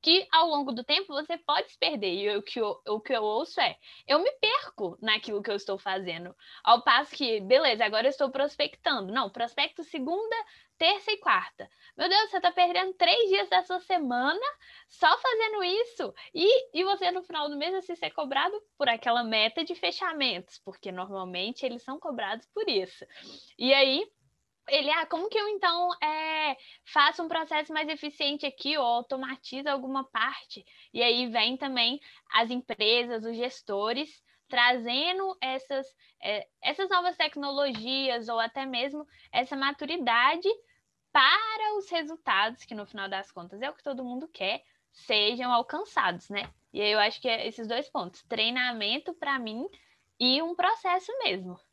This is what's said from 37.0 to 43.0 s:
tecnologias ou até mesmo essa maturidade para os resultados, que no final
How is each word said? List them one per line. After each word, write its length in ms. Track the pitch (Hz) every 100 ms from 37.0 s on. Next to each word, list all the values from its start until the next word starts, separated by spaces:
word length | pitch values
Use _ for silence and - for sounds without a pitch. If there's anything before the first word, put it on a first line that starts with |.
| 359 349
tecnologias 1120 | 311 294 285 277 285 220 226 262 269 240 226
ou 100 | 226
até 260 | 226 269 269
mesmo 400 | 247 269 294 294 _ _
essa 200 | - 262
maturidade 960 | 269 277 285 294 349 240 233 254 339 381 453 _ _ _ _ _
para 640 | 294 262 392 440 440 427 427
os 120 | 392
resultados, 720 | 339 302 330 - 196 214 247
que 100 | -
no 120 | 214 202
final 240 | 208